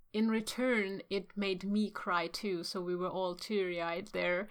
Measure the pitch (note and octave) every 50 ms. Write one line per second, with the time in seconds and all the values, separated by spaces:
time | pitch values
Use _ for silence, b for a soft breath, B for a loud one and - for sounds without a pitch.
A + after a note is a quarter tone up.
0 | - - - G#3+ A3 A3+ A3 A3+ A3 - - - B3+ C4 B3 A3 G3+ F#3+ G3 F#3+
1 | - - G3 G3 F3+ - - G3+ G3+ G3 F#3+ F3+ F#3+ G3 G3+ G#3 G#3+ F#3+ - -
2 | - G#3 F3+ F3 E3+ E3+ - - - G3+ F#3 E3+ E3+ - - G3 F3+ F3+ F3+ F3
3 | F#3 F#3 - F#3 F#3 F3+ F3 F3+ - - A3 G3+ F#3+ F3+ F3 E3+ E3+ E3+ E3+ F3+
4 | G3+ - - F3+ F3 F3 F3 F3+ G#3 G#3